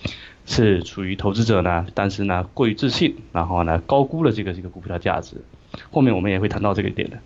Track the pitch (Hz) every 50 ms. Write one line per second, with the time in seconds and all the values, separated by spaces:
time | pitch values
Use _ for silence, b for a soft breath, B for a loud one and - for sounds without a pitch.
0 | B B B B B B B B - - - - 117 107 98 87 85 - - 98
1 | 95 92 95 - - 101 95 113 113 110 110 92 85 90 87 82 85 90 - -
2 | 101 98 95 - 101 98 90 90 92 - - - 123 113 104 - 143 139 131 -
3 | 175 - - - - - - 87 85 87 90 87 85 82 80 82 - - 139 139
4 | 135 139 160 160 165 131 107 107 107 98 87 92 90 90 - 92 85 90 87 87
5 | - 95 85 87 82 - - - - - - B B B B B B B - 160
6 | 135 123 107 92 92 104 95 92 101 101 - - 104 104 95 101 98 98 - -
7 | - - - - -